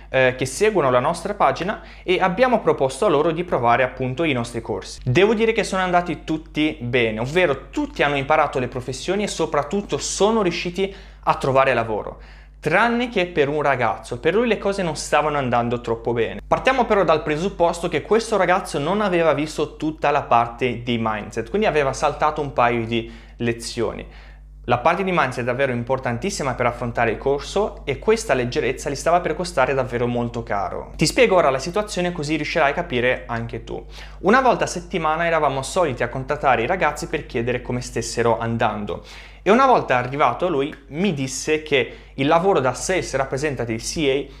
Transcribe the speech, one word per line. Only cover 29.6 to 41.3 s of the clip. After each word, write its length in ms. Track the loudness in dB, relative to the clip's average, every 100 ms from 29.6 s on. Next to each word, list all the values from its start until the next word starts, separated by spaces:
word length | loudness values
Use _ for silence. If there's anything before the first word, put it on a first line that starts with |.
| 2
davvero 340 | 2 -2 -2 0
molto 340 | 0 -2 -4
caro. 480 | -4 -4 -4 -6 -8 -2
Ti 100 | 0
spiego 300 | 4 4 6
ora 140 | 4
la 100 | 2
situazione 500 | -2 -4 -4 -2 -4
così 240 | -4 -2
riuscirai 380 | -2 -2 0 2
a 20 |
capire 480 | 0 -2 0 0 0 -4
anche 360 | -6 -6 -10
tu. 240 | -10 -10 -12 -18 -18 -4
Una 180 | 2 4
volta 240 | 4 2
a 20 | 0
settimana 580 | -4 -6 -4 0 0
eravamo 380 | 0 2 2 0
soliti 400 | -4 0 0 0
a 60 | -4
contattare 540 | -4 -4 0 2 2
i 40 | 2
ragazzi 400 | 0 0 -2 -6
per 200 | -6 -4
chiedere 360 | -4 -2 -2
come 180 | -4 -6
stessero 600 | -6 -6 -4 0 0 2
andando 640 | 0 0 0 -2 -6 -8 -10 -18 -20 -4
e 120 | 2
una 140 | 6 6
volta 320 | 4 4 0
arrivato 500 | 0 2 2 2 0
lui 260 | 0 -2 -6 -10
mi 260 | -2 0
disse 480 | 0 -4